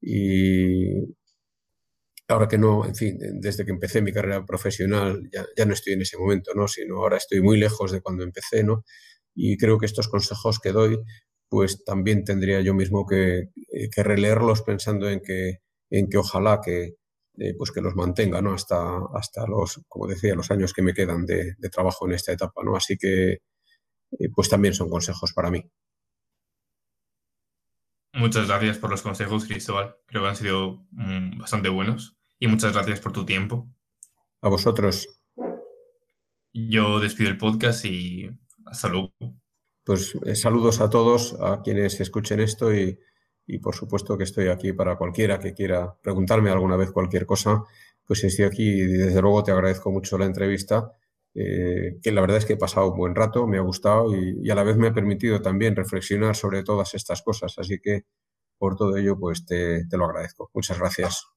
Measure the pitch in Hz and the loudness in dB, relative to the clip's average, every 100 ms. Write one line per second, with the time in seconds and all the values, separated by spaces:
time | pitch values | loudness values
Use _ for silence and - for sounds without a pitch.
0 | - 107 98 95 95 95 92 92 92 95 | -2 0 2 4 4 4 4 2 0 -2
1 | 139 - _ _ _ _ _ _ _ _ | -4 -8 _ _ _ _ _ _ _ _
2 | _ - _ 113 107 110 110 107 104 98 | _ -20 _ 2 4 6 6 6 2 -2
3 | 107 92 98 98 98 98 101 92 95 113 | -2 -2 -8 -6 -4 -4 -4 -4 0 0
4 | 101 101 98 98 95 110 101 92 95 104 | 0 0 -2 -4 -4 -4 -4 -2 0 2
5 | 98 95 - 98 95 - 107 98 - 95 | 2 -2 -6 -10 -10 0 2 2 -2 -4
6 | 92 - 95 95 90 101 101 - 95 92 | -4 -2 0 0 0 -2 -2 -2 -8 -2
7 | 98 98 - 98 95 107 107 107 98 92 | 0 0 0 4 6 6 4 0 -4 -4
8 | 95 92 90 90 - 113 107 113 - - | -6 -6 -8 -10 -4 0 2 0 -4 -20
9 | - _ _ - 107 101 113 110 110 - | -20 _ _ -4 -2 2 4 4 2 -2
10 | 110 101 - 107 113 107 95 101 110 110 | -2 -2 -2 -4 -2 -2 0 2 2 2
11 | - - _ _ _ 107 95 - - 98 | -6 -18 _ _ _ 0 0 -2 -6 -2
12 | 95 104 101 98 95 98 95 98 95 98 | 2 2 2 -2 0 2 2 2 2 0
13 | - 95 95 90 90 - - - 107 104 | 2 2 2 2 -4 -12 -12 -8 -6 0
14 | 104 101 101 110 117 110 110 101 - 104 | 2 4 4 4 4 2 0 -4 -2 -2
15 | 101 101 - 95 92 92 _ _ _ 104 | -2 -4 -6 -6 -4 -6 _ _ _ 0
16 | 98 101 98 95 104 104 104 87 85 - | 2 2 0 0 2 2 0 -4 -4 -10
17 | _ _ _ - 104 92 - - 92 92 | _ _ _ -8 -6 -6 -6 -4 -4 -2
18 | 90 90 104 87 101 92 - 90 87 90 | -2 0 0 2 -2 -4 -2 -2 -2 -4
19 | 92 - - - 113 101 85 - - - | -6 -8 -8 -8 -4 -2 -4 -6 -14 -10
20 | 101 92 104 90 82 101 92 - 92 90 | -8 -2 -2 -2 0 0 0 2 0 2
21 | 92 85 85 90 87 92 - - 92 90 | -2 -2 -2 -2 -2 -6 -8 -2 -2 -2
22 | 92 87 - 87 90 - 98 98 - 98 | -4 -4 -4 -4 -4 -6 -4 -2 -2 -2
23 | 95 95 92 95 _ _ _ _ _ _ | 0 2 2 0 _ _ _ _ _ _
24 | _ - - - 92 104 101 90 85 85 | _ -6 -4 0 2 4 4 2 -2 -4
25 | - 90 - - 87 87 - _ _ _ | -4 -6 -6 -2 -2 -2 -6 _ _ _
26 | _ _ _ _ _ _ _ _ _ _ | _ _ _ _ _ _ _ _ _ _
27 | _ _ _ _ _ _ _ _ _ _ | _ _ _ _ _ _ _ _ _ _
28 | _ 127 117 110 101 101 107 107 104 98 | _ 0 0 2 2 2 2 -2 -4 -4
29 | 104 95 101 107 107 101 - 101 98 - | -6 -6 -4 -4 -4 -10 -6 -4 -6 -10
30 | _ 110 98 101 104 95 95 92 _ - | _ -4 -4 -4 -2 -2 -2 -6 _ -10
31 | 95 95 92 - - 107 98 92 98 117 | -6 -4 -6 -8 -6 -2 -2 0 -2 -4
32 | - _ _ _ 117 110 110 101 98 101 | -8 _ _ _ 2 2 2 2 0 -2
33 | - 98 92 95 104 120 - _ _ _ | -4 -6 -2 -2 -2 -4 -8 _ _ _
34 | - _ _ _ 104 98 117 110 101 90 | -20 _ _ _ 0 2 2 4 2 0
35 | - - _ - - - - - _ _ | -6 -18 _ -10 -10 -8 -14 -20 _ _
36 | _ _ _ _ _ 117 113 110 104 104 | _ _ _ _ _ -8 0 2 4 2
37 | 104 - 104 95 110 110 117 117 104 90 | 0 0 -2 0 0 2 0 0 -4 -6
38 | 90 90 98 123 _ _ - - 104 90 | -6 -8 -12 -16 _ _ -20 -8 -4 -2
39 | 95 _ 123 - _ _ _ _ - 95 | -4 _ -14 -14 _ _ _ _ -2 -2
40 | 98 - - 104 120 117 117 110 107 117 | -2 -6 -4 0 2 4 4 4 2 4
41 | 113 120 - - - 98 - 101 101 - | 4 4 2 -4 -2 -2 -2 0 0 -2
42 | 92 - 107 104 110 104 117 104 95 95 | -4 -4 -2 0 0 0 2 2 0 -4
43 | _ _ _ _ - 98 95 - - 101 | _ _ _ _ -10 -8 -6 -6 -4 -6
44 | - 98 95 - 95 90 98 90 92 87 | -2 -4 -4 0 0 0 -2 -2 -2 0
45 | 92 87 107 95 95 - 98 90 90 - | -4 0 0 0 -4 -4 -2 0 -2 -6
46 | - 95 92 110 107 95 92 92 95 98 | -4 -2 2 4 4 4 2 2 2 0
47 | 92 92 90 98 107 107 107 _ - _ | 0 -2 0 0 2 0 0 _ -20 _
48 | _ 101 98 92 101 101 110 98 92 92 | _ 0 0 2 0 2 2 2 2 2
49 | 95 92 95 104 104 92 92 92 - 95 | 4 4 6 4 4 2 2 0 -2 -4
50 | 95 95 95 95 98 98 95 110 113 _ | -2 -2 0 0 0 -2 0 -2 -2 _
51 | _ _ _ - 98 95 90 90 90 90 | _ _ _ -8 -4 -2 -2 -2 -4 -4
52 | 110 104 92 107 107 104 101 - 95 92 | -2 2 4 4 2 0 0 2 2 2
53 | 90 87 110 123 120 98 92 92 104 107 | -2 2 2 2 2 2 0 0 2 4
54 | 117 98 92 92 95 104 101 110 117 110 | 4 2 -2 -2 0 2 4 4 4 2
55 | 101 101 120 104 92 98 110 101 98 95 | 0 0 0 0 0 2 2 2 -2 -4
56 | - 101 110 104 101 98 95 104 98 107 | -2 0 2 0 -2 -4 -2 -2 -2 -6
57 | - 85 - 107 85 - 92 98 - 101 | -6 -6 -4 -4 -6 -8 -6 -6 -2 -4
58 | - _ _ _ _ _ 98 95 104 98 | -4 _ _ _ _ _ -2 0 0 2
59 | 98 98 90 85 - 87 87 85 85 90 | 0 0 -2 -6 -4 -2 0 -2 -2 -2
60 | 85 85 82 - - - 90 90 90 - | -2 -2 -8 -12 -12 -8 -6 -2 -2 -2
61 | 90 90 - | -4 -4 -12